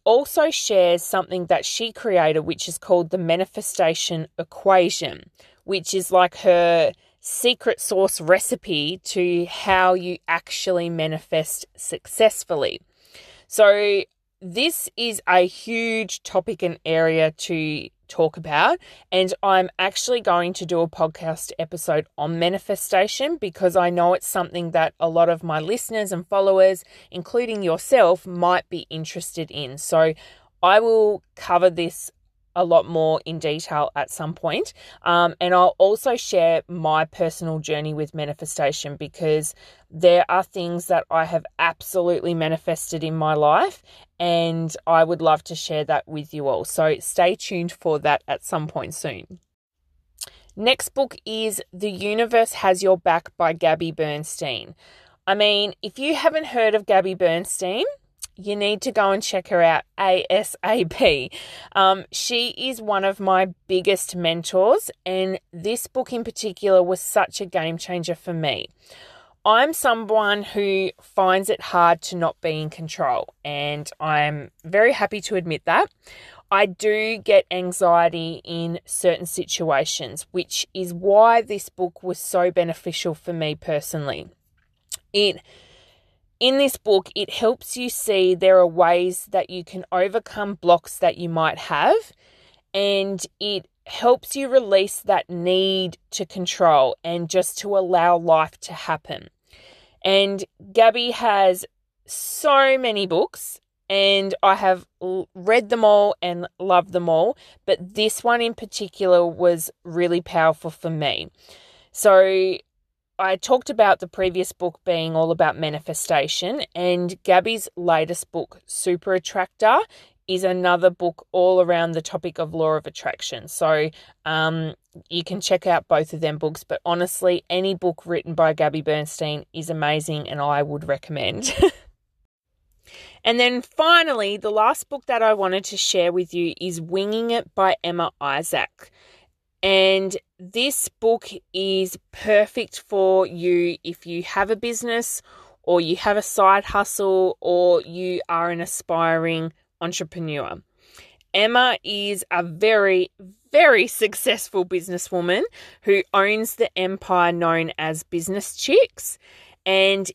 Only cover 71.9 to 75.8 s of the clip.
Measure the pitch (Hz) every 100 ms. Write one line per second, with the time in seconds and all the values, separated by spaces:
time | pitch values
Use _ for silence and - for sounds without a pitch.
71.9 | 170 - 175 165 - 170 156 156 - 160
72.9 | - 143 123 - - 143 147 147 147 147
73.9 | - 156 151 147 151 - _ 160 196 233
74.9 | 269 202 214 - 208 170 156 - 180